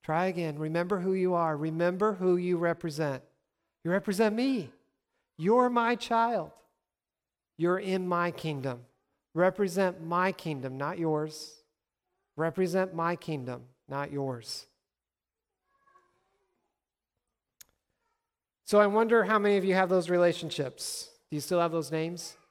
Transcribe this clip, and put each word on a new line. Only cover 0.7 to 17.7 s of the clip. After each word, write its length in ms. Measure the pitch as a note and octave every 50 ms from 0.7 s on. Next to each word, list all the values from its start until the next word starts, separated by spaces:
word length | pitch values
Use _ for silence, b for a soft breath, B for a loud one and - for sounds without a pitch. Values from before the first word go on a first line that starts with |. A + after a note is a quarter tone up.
| D#3 E3+ F3 F3+ G#3 F#3+
who 140 | F3 F#3+ F#3+
you 200 | F#3+ F3+ F#3 F3+
are. 240 | E3+ E3+ D#3+ D#3 C#3+
Remember 560 | D3+ D#3+ D#3+ E3 E3+ F3 F3+ F#3 G#3 A3 G#3
who 240 | F3+ F#3 F3+ F3+ F3+
you 200 | F3+ F3+ F3+ E3+
represent. 680 | E3+ E3+ E3 E3 - E3+ C#3+ D3 D#3+ D3 C#3 B2+ - _ _ _ _ _ _ _ _ _ _ _ _
You 80 | E3
represent 440 | F3 G3 G3 - G3 F3+ A3+ G#3+ G#3+
me. 360 | A3+ B3+ C4+ C4+ A#3 D#3+ A#2+ - _ _ _ _ _ _ _ _ _ _ _ _ -
You're 320 | D#3 F#3 A3+ B3 B3+ B3
my 260 | B3 A#3+ A3+ A#3 A#3+
child. 560 | A#3 - - A#3 A3+ A3+ A#3 A#3+ G3 D#3 - - - _ _ _ _ _ _ _ _ _ _ _ _ _ _ _ _ _ _ _ -
You're 220 | D#3+ F3 F3+ F#3+
in 280 | G#3 F#3+ F#3 F#3+ F#3 F3+
my 240 | F3 F3 F3 F3
kingdom. 540 | E3+ E3+ - D#3+ D3+ C#3 B2+ C#3 B2 A#2+ B2 _ _ _ _ _ _ _ _ _ _
Represent 680 | D#3 F3 F#3 F#3 - G#3 F#3+ E3 F#3+ G3 F#3 F3 D#3
my 300 | D#3+ E3 E3+ F3 F#3 F#3+
kingdom, 460 | F#3 - - E3 D3+ C3+ B2+ C3+ C3 C3+
not 200 | C#3 D3 F3+ F3
yours. 640 | E3 D#3+ D#3 D3+ D3+ D#3 D3+ - - - - _ _ _ _ _ _ _ _ _ _ _ _ _ _ _ _ -
Represent 560 | D#3 E3 D#3+ F#3 F#3+ F3 E3 F#3+ F#3 F#3 F3
my 240 | E3 E3 E3+ F3 E3+
kingdom, 500 | - - D#3 C#3 B2+ B2 B2 B2 B2 B2+ _ _ _ -
not 240 | C3+ C#3 C#3+ -
yours." 560 | C#3 C#3+ C#3 C3+ B2+ A#2+ A2 - - - - _ _ _ _ _ _ _ _ _ _ _ _ _ _ _ _ _ _ _ _ _ C6+ C6+ C6+ C6+ _ _ _ _ _ _ _ _ _ _ G4 _ _ _ _ _ _ _ _ _ _ _ _ _ _ _ _ _ _ _ _ _ _ _ - _